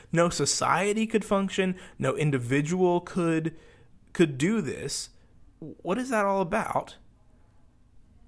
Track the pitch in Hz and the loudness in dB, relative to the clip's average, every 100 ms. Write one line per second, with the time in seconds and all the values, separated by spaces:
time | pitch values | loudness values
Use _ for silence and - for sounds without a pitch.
0 | - 165 175 175 139 - 127 151 202 208 | -4 2 2 2 -2 0 2 2 2 0
1 | 220 214 - 196 196 - 185 185 - - | 0 0 0 0 0 0 -2 -2 -10 -4
2 | 135 - 151 135 120 139 147 185 180 175 | -2 0 0 0 0 0 0 2 4 2
3 | 175 190 170 160 160 - - - - - | -2 -2 0 0 -2 -8 -20 -20 -20 -20
4 | - - 165 127 170 226 139 90 147 - | -10 2 2 4 0 0 -2 -6 -6 -8
5 | - - - - - - 156 - 170 208 | -10 -16 -20 -20 -20 -18 -16 -12 -4 -4
6 | 254 220 202 196 180 185 - - - - | 0 0 2 2 0 -2 -2 -4 -4 -14
7 | - _ _ - - - - _ _ - | -20 _ _ -20 -20 -20 -20 _ _ -20
8 | - - | -20 -20